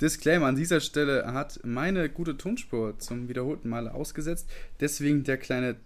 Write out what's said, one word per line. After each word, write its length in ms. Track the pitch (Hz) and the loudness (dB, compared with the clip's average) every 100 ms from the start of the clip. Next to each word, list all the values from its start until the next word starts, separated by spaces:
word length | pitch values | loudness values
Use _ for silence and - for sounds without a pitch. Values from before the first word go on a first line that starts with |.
Disclaimer 460 | 156 - 151 170 135 | 0 2 4 6 6
an 100 | 131 | 4
dieser 240 | 165 160 | 4 2
Stelle 520 | - 147 143 135 - | 2 2 4 2 2
hat 280 | 131 143 - | -2 -4 -6
meine 440 | 120 120 170 185 151 | -4 -2 0 0 0
gute 280 | - 165 139 | -2 -4 -4
Tonspur 640 | 185 247 - 120 110 - | -4 -4 -4 -2 -2 -4
zum 300 | - 120 123 | -6 -6 -4
wiederholten 400 | 123 127 - 117 | -4 -2 -4 -4
Male 260 | 117 113 | -4 -4
ausgesetzt. 560 | - 156 - 156 170 - - - - | -6 -6 -4 -4 -4 -4 -8 -8 -2
Deswegen 440 | 147 - 143 147 | -2 0 2 2
der 140 | 135 135 | 2 -2
kleine 380 | - 127 123 110 | 0 0 0 -2